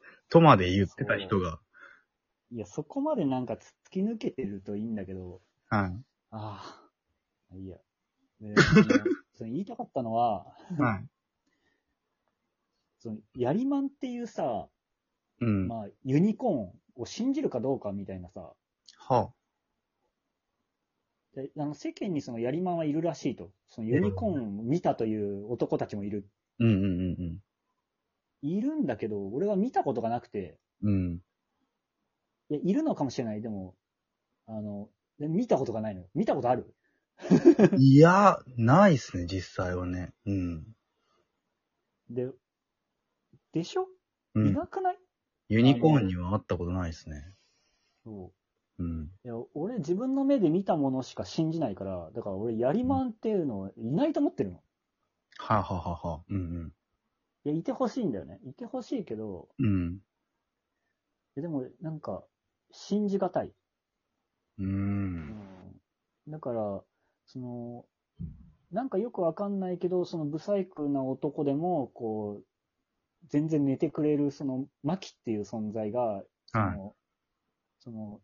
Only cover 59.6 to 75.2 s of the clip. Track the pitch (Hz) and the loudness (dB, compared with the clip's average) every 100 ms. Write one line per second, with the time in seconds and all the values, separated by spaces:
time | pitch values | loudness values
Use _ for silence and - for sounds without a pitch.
59.6 | 120 95 85 95 - _ _ _ _ _ | 0 2 0 -6 -14 _ _ _ _ _
60.6 | _ _ _ _ _ _ _ 139 170 143 | _ _ _ _ _ _ _ -10 -6 -6
61.6 | 127 - 160 156 - 92 - _ _ _ | -8 -10 -10 -10 -8 -10 -12 _ _ _
62.6 | _ - - 208 208 196 190 139 101 - | _ -16 -2 0 0 0 0 -2 -6 -10
63.6 | _ _ _ _ _ _ _ _ _ - | _ _ _ _ _ _ _ _ _ -6
64.6 | 95 98 101 101 98 85 73 107 98 95 | -4 -2 0 0 -2 -4 -10 -12 -16 -20
65.6 | 95 92 _ _ _ _ - 151 135 117 | -20 -20 _ _ _ _ -14 -10 -6 -4
66.6 | 104 98 - _ _ _ _ 131 123 120 | -4 -6 -10 _ _ _ _ -12 -10 -10
67.6 | 120 123 - _ _ - - - - - | -12 -14 -18 _ _ -14 -12 -14 -20 -20
68.6 | _ 185 262 190 233 - 170 - 202 196 | _ -6 -4 -2 -4 -2 -2 -2 -4 -2
69.6 | 185 175 175 180 170 170 147 151 202 202 | -4 -2 -2 0 -2 -4 -4 -4 -2 -2
70.6 | 185 - 147 139 131 131 151 160 143 139 | -2 -4 -2 0 -2 -2 -4 0 0 0
71.6 | 180 165 120 - 113 107 104 104 - _ | 2 0 -2 -4 -4 -2 -4 -8 -14 _
72.6 | _ _ _ _ _ _ - 147 156 156 | _ _ _ _ _ _ -4 -2 2 2
73.6 | 139 131 156 - 151 143 143 - 139 131 | 2 2 -2 0 2 2 0 -2 -4 -4
74.6 | 139 _ 143 185 - - | -6 _ -4 -4 -6 -10